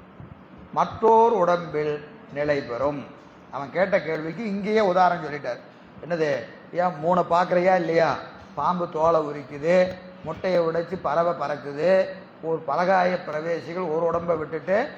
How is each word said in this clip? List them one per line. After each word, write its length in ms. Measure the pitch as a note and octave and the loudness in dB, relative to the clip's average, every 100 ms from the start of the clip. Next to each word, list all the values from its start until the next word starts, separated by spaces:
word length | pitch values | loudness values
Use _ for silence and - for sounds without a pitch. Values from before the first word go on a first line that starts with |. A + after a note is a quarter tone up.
| - - - - - - - | -20 -20 -20 -20 -20 -20 -6
மற்றோர் 580 | - F3 - A3 A3+ A#3 | -2 -2 2 4 6 6
உடம்பில் 760 | A3 F3 F3 E3 D3+ D3+ D3 - - - | 4 2 2 0 -4 -2 -4 -8 -18 -10
நிலை 280 | C#3+ D3 C#3+ | -4 0 0
பெறும். 600 | A#2+ A#2 C#3 C#3+ A2 - - - - | -2 -2 -2 -2 -8 -16 -20 -20 -12
அவன் 200 | B2+ C#3 | -10 -6
கேட்ட 300 | D#3 G3 F#3 | -2 2 0
கேள்விக்கு 440 | D3+ D#3 D#3+ D#3+ A3+ | 0 -4 -4 -6 -6
இங்கேயே 340 | G3 G3+ G#3+ | -4 0 2
உதாரணம் 440 | G3+ F3+ F3+ F3 | 4 6 4 2
சொல்லிட்டார். 340 | D3+ C#3+ C3+ B2 - - - - D3 | -4 -6 -6 -8 -12 -20 -20 -14 -6
என்னது? 340 | E3+ D3+ C3 A2 - - | -2 0 -2 -6 -14 -8
"ஏன் 280 | D#3+ F3+ D#3 | -2 -2 0
மூணை 220 | D#3 F3+ E3 | 0 2 2
பார்க்குறியா 460 | E3+ F3+ F3+ F3+ F#3 | 2 2 2 4 4
இல்லையா? 400 | E3 E3 D#3 A#2+ - - - - | 4 2 2 0 -8 -18 -12 -4
பாம்பு 340 | D3+ F3+ E3+ | -2 0 -2
தோலை 320 | D#3 E3 E3 | 0 4 4
உரிக்குது, 720 | D3 D3 C3+ D3 D#3 F#3 F3+ F#3 - - | 0 -6 -10 -4 2 4 4 -2 -14 -14
முட்டையை 380 | D3+ D#3+ F#3+ F3 | -12 -6 0 2
உடைச்சு 360 | E3 E3 E3 F#3 | 2 0 -4 -4
பறவை 320 | D3+ D3+ E3+ | 0 2 2
பறக்குது, 720 | E3+ C#3+ D3 C#3 C#3+ E3+ F#3+ F#3+ - - - | 0 -4 -6 -8 -2 2 4 2 -6 -16 -10
ஒரு 160 | D#3+ D#3+ | -6 -4
பலகாய 600 | D3+ D3 F3+ F#3+ F3+ F3+ - | -2 0 2 4 2 0 -4
பிரவேசிகள் 640 | D3+ E3 E3 D3 F3 F3+ | -6 -4 -6 -6 -6 -4
ஒரு 140 | D#3+ E3+ | 0 0
உடம்பை 300 | E3+ F3 D#3+ | 0 -2 -2
விட்டுட்டு 520 | D3+ D#3+ D3 G3+ C#4 | -4 -6 -2 0 0